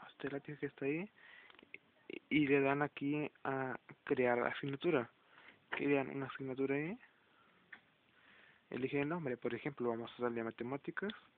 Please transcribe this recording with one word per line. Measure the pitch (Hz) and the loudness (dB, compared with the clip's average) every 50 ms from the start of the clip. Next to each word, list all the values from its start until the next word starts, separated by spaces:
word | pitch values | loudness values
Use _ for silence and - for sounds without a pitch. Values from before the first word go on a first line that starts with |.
a | - - | -16 -18
este | - - - 135 | -12 -8 -6 -4
lápiz | 139 139 - - 147 - | -4 -6 -6 -8 -6 -4
que | 147 | -4
está | 143 - - 139 | -6 -4 -4 -2
ahí. | 135 151 165 196 208 - - - - - - - - - - - _ - - _ _ _ _ _ - - - - _ | 0 0 0 -2 -6 -10 -20 -20 -20 -20 -20 -20 -20 -20 -20 -18 _ -18 -18 _ _ _ _ _ -12 -12 -12 -6 _
Y, | - 156 | 2 4
y | 147 | 6
le | 135 143 143 | 6 6 6
dan | 139 135 139 143 | 6 4 4 2
aquí | 147 139 - - 143 143 147 151 147 - - - | 0 0 -2 -2 -2 0 0 0 -2 -4 -6 -6
a | _ 135 135 135 135 131 120 - - - - - _ | _ -2 -2 -2 -2 -4 -4 -8 -10 -16 -20 -14 _
crear | - 147 127 123 123 120 120 | 0 2 4 6 4 4 4
asignatura. | 120 - - - - 139 139 139 - 175 160 131 117 - - _ _ _ - - - - - _ _ _ | 2 0 0 -2 -4 -4 -4 0 2 4 4 4 2 0 -6 _ _ _ -20 -20 -20 -20 -20 _ _ _
Crean | - - 143 143 143 139 131 - 73 | -4 0 2 4 4 4 2 0 -4
una | 139 135 | -4 -4
asignatura | 135 - - 139 131 127 131 135 131 139 | -6 -6 -6 -6 -4 0 0 2 2 2
ahí. | 143 151 165 220 - - - _ _ _ _ _ _ _ - _ _ _ _ - - _ _ _ _ _ _ _ _ - - - - - - - _ _ _ | 2 0 -2 -4 -8 -10 -20 _ _ _ _ _ _ _ -20 _ _ _ _ -20 -20 _ _ _ _ _ _ _ _ -20 -20 -20 -20 -20 -20 -20 _ _ _
Eligen | - 120 127 127 139 143 | -4 -2 -2 0 0 0
el | 143 147 | 0 0
nombre, | 170 180 156 127 123 | 0 -2 0 -2 -4
por | 117 - 120 | -2 -2 -4
ejemplo, | 120 113 - 151 143 - 123 120 | -4 -2 -4 -6 -4 0 0 0
vamos | 117 113 117 117 - | 0 -2 -4 -8 -4
a | - | -2
darle | 120 120 117 117 | 0 0 0 0
a | 113 | -2
matemáticas. | 113 113 - 117 120 139 131 - - - - 190 208 - - - - _ | -4 -4 -4 -4 -4 -4 -4 -6 -6 -6 -4 -4 -4 -6 -8 -16 -20 _